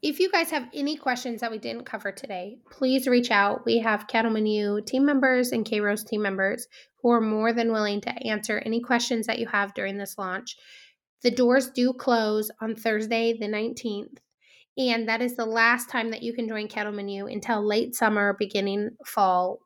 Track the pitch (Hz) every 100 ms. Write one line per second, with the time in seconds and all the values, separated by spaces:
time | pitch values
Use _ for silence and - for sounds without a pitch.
0 | 302 294 370 370 330 311 247 - 285 302
1 | - 240 247 226 240 220 226 226 233 214
2 | 202 196 - 190 185 233 _ - 262 262
3 | 254 247 247 208 202 214 - 233 226 208
4 | - 226 226 220 214 214 208 208 208 262
5 | 285 277 262 254 247 247 208 214 208 208
6 | 214 214 208 190 190 220 - - - _
7 | 240 240 220 214 220 233 233 220 208 202
8 | - 254 226 214 208 214 226 233 233 240
9 | 240 233 226 233 226 208 202 202 196 202
10 | 196 - 190 185 - - - - - _
11 | _ _ 247 247 247 247 262 - 247 254
12 | - 233 214 214 214 - 220 220 226 214
13 | 220 226 226 226 208 214 226 240 233 202
14 | - - _ _ _ _ _ - 254 233
15 | 226 226 247 247 220 226 226 240 240 247
16 | 226 220 233 233 226 220 214 - 208 208
17 | 202 196 202 208 196 220 208 208 - -
18 | 226 208 202 196 202 208 196 202 208 -
19 | - - 196 180 185 208